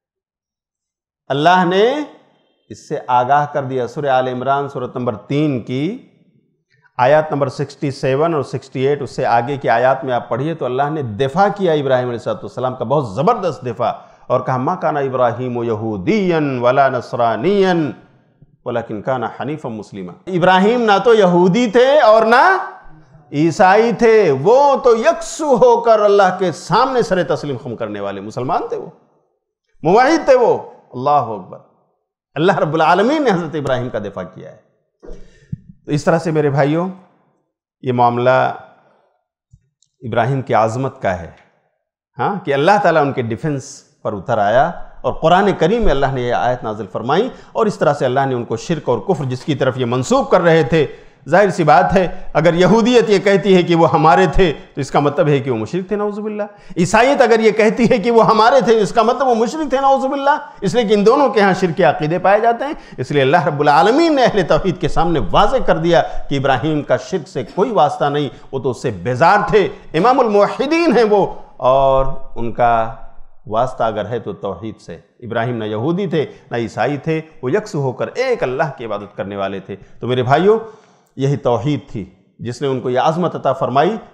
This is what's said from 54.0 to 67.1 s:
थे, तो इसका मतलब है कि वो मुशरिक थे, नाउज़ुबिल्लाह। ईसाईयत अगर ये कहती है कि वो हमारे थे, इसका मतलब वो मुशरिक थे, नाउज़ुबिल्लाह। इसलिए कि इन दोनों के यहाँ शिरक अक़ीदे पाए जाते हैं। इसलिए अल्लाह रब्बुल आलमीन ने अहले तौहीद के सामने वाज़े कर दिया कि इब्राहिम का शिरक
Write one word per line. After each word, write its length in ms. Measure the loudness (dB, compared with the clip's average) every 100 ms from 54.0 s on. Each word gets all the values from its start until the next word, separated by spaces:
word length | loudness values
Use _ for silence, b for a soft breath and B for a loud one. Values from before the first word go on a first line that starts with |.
| 4 4 4
थे, 240 | 2 2
तो 300 | 0 -10 -10
इसका 200 | -4 0
मतलब 260 | 0 0 2
है 120 | 0
कि 100 | 0
वो 80 | -4
मुशरिक 340 | -4 -6 -6
थे, 40 | -6
नाउज़ुबिल्लाह। 520 | -6 -6 -8 -8 -10 -14 B -4
ईसाईयत 440 | 0 2 4 4
अगर 200 | 4 4
ये 100 | 4
कहती 340 | 4 2 2 2
है 140 | 2
कि 120 | 2
वो 100 | 4
हमारे 400 | 4 4 4 4
थे, 120 | 4
इसका 300 | 2 2 2
मतलब 240 | 2 2 0
वो 80 | 0
मुशरिक 380 | 0 -4 -4
थे, 80 | 0
नाउज़ुबिल्लाह। 840 | 2 2 0 -2 0 0 -4 -8 -4
इसलिए 200 | 0 2
कि 80 |
इन 100 | 2
दोनों 260 | 4 4 2
के 100 | 2
यहाँ 140 | 2
शिरक 280 | 2 -2 2
अक़ीदे 380 | 2 2 -2 0
पाए 220 | 2 2
जाते 240 | 2 0 -4
हैं। 120 | -10 B B
इसलिए 220 | -2 0
अल्लाह 260 | 2 2 2
रब्बुल 220 | 0 2
आलमीन 460 | 4 4 4 2 4
ने 100 | 2
अहले 180 | 2
तौहीद 340 | 0 0 0 -2
के 120 | -2
सामने 300 | 0 0 0
वाज़े 400 | 0 2 2 2
कर 180 | 2 2
दिया 240 | 4 2
कि 340 | 2 -4 -4 -2
इब्राहिम 460 | 0 0 0 -2
का 160 | -2 -4
शिरक 300 | -2